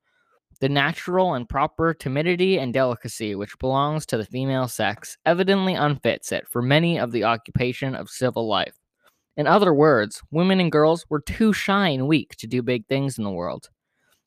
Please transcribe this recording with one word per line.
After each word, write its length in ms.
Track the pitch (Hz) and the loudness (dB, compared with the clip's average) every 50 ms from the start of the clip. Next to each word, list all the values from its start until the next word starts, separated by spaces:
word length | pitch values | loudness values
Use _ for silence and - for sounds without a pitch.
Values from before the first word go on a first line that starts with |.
| _ _ _ _ _ _ _ _ _ _ _ - | _ _ _ _ _ _ _ _ _ _ _ -4
"The 100 | 135 135 | -2 0
natural 640 | 143 143 139 156 165 - - 185 180 185 185 180 151 | 2 2 0 0 -2 -4 -8 -2 0 2 2 2 0
and 140 | 123 120 | -2 -4
proper 460 | - - 135 147 156 - - 165 165 156 | -4 -2 -2 -2 -2 0 -2 -2 -2 -2
timidity 640 | - - 139 131 143 156 180 180 175 185 190 190 156 | -2 -6 -4 -2 -2 0 0 0 2 2 2 2 0
and 140 | 135 123 113 | 0 -2 0
delicacy 600 | 131 131 127 117 - - 113 - - 117 107 101 | 0 0 0 0 -4 -8 -12 -8 -6 -6 -6 -4
which 240 | 95 104 - - - | -6 -8 -10 -10 -6
belongs 460 | - 131 131 135 143 147 156 156 - | -2 0 0 2 0 0 -2 -4 -4
to 100 | - 131 | -4 -4
the 80 | 113 104 | -4 -4
female 420 | - - 127 135 135 131 131 127 | -4 -6 -4 -2 -2 -2 -2 -2
sex 500 | 120 - - 107 101 104 - - - - _ - | -4 -2 -2 -2 -2 -2 -4 -10 -20 -14 _ 0
evidently 480 | 156 170 175 190 185 196 196 190 185 180 | 2 2 2 4 2 2 2 2 0 0
unfits 580 | - 147 147 143 127 - 117 - - - - 95 | 0 0 0 0 0 0 -2 -2 -2 -4 -6 -6
it 140 | 73 - | -6 -6
for 140 | - - 120 | -4 -4 -2
many 380 | 123 127 139 160 170 170 170 120 | 0 2 2 4 4 2 0 0
of 140 | 113 120 113 | -2 -2 -2
the 100 | 117 101 | 0 0
occupation 720 | 113 117 110 _ - - - 123 127 123 - 139 131 127 | 0 0 -2 _ -6 -4 -2 -2 -2 -4 -4 -6 -6 -6
of 140 | - - - | -8 -10 -12
civil 380 | - - 127 123 117 120 117 | -8 -4 -2 -2 -2 -2 -4
life." 300 | 110 101 92 80 - - _ _ _ _ _ _ _ _ _ _ _ - | -2 0 -2 -2 -4 -8 _ _ _ _ _ _ _ _ _ _ _ -6
In 100 | - 147 | -2 2
other 260 | 139 170 208 202 185 151 | 4 4 6 6 4 6
words, 480 | 139 151 156 139 110 107 107 - - - - | 6 6 6 6 4 2 0 -4 -14 -16 -6
women 280 | 143 160 180 190 190 185 | -2 0 2 2 2 2
and 100 | 180 160 | 2 2
girls 360 | 151 151 151 156 165 170 - - | 2 4 4 4 2 0 -2 -6
were 120 | 151 147 | -6 -6
too 320 | - - - - 226 220 190 | -4 -6 -2 2 2 2 2
shy 340 | - - - 196 202 196 | 0 0 -2 0 0 2
and 220 | 175 139 131 131 143 | 0 0 0 0 2
weak 260 | 160 135 - _ - | 2 0 0 _ -14
to 100 | - - | -14 -10
do 160 | 113 120 127 | -4 -4 -2
big 240 | 120 123 123 117 107 | -2 -2 -2 -4 -2
things 300 | - 135 135 139 139 120 | -2 -2 -2 -2 -2 -4
in 60 | 120 107 | -4 -6
the 80 | 101 | -6
world. 380 | 95 85 87 78 64 - - - _ _ _ _ _ _ _ _ _ _ _ | -4 -4 -6 -6 -8 -8 -12 -18 _ _ _ _ _ _ _ _ _ _ _